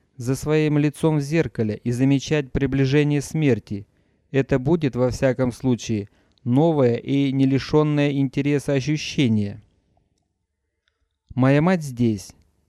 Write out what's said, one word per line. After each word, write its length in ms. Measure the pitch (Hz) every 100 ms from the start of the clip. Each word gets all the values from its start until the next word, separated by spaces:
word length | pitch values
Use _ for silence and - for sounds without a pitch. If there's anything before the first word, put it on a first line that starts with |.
| _ -
за 200 | 120 135
своим 420 | 147 156 156 151
лицом 400 | 147 - 160 156
в 40 |
зеркале 540 | 139 165 131 - 110 104
и 80 | 123
замечать 600 | 120 135 139 - 151 131
приближение 680 | - 135 135 135 143 147 147
смерти. 640 | - 160 147 107 - 101 - _ _ _ _
Это 280 | 139 135 139
будет, 360 | 127 175 147 120
во 140 | 127
всяком 420 | 117 135 127 127
случае, 580 | - 131 120 - 110 104 _ _ _
новое 520 | 120 123 165 151 123 117
и 360 | 117 139 139
не 140 | 135 135
лишенное 680 | 135 - 151 151 147 143
интереса 640 | 139 139 143 143 147 -
ощущение. 880 | 139 127 151 - - 131 110 101 104 - _ _ _ _ _ _ _ _ _ _ _ _ _ _ _ _ -
Моя 260 | 131 143
мать 220 | 165 185
здесь, 480 | 147 120 120 104 - - _ _